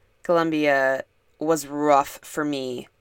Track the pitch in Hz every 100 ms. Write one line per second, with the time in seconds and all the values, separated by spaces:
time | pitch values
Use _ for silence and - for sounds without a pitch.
0 | _ _ - 170 165 156 147 139 135 135
1 | - _ _ _ 151 156 139 147 147 139
2 | 143 - - - 147 139 127 123 - _